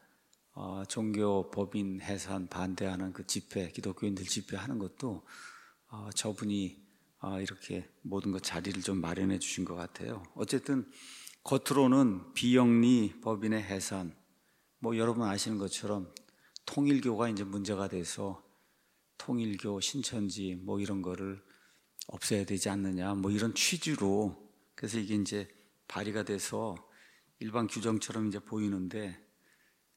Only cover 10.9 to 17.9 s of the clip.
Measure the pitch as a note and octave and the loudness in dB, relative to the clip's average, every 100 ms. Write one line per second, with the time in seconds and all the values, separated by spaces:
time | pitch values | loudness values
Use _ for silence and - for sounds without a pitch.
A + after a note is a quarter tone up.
10.9 | - - - - - - C3+ - C3+ C3 | -8 -18 -16 -16 -14 0 2 4 6 8
11.9 | C3 B2+ F#2+ - - A#2+ B2+ B2 A#2 A#2 | 8 6 4 -2 0 6 8 10 10 10
12.9 | B2+ G#2 - A2+ G#2+ G#2+ A2 G2+ G2 - | 8 6 0 -4 -2 0 0 0 -2 -2
13.9 | F#2+ F2 - _ _ _ _ _ _ A2+ | -4 -6 -10 _ _ _ _ _ _ 0
14.9 | A2+ A#2 A#2 A2 G2 A2+ G#2+ G2 - G#2 | 2 2 4 2 0 0 -2 -2 -4 -2
15.9 | G#2 F2+ - - _ _ - - - C#3+ | -2 -4 -12 -20 _ _ -16 -6 2 4
16.9 | C#3 A#2+ G#2+ A#2 G#2 G2 G2+ G2 G2 G2 | 6 4 2 2 0 -2 -2 -2 0 0